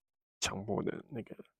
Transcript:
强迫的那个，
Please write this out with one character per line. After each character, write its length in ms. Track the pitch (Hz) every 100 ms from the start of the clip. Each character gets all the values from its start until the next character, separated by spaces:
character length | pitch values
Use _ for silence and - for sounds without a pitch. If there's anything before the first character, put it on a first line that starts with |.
| _ _ _ _
强 240 | - 95 107
迫 180 | 101
的 200 | - - -
那 140 | 117
个， 100 | 101 - -